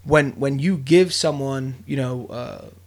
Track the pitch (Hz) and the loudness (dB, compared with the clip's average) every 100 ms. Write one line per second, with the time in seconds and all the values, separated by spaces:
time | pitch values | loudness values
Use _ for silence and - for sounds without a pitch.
0 | 139 151 143 - 139 135 170 175 131 170 | 2 2 2 -2 -2 0 0 0 4 6
1 | 180 - 160 143 135 135 131 127 - 139 | 6 2 -2 -2 -4 -4 -6 -10 -6 -4
2 | 127 127 113 120 120 - - - | -4 -6 -8 -10 -10 -12 -18 -20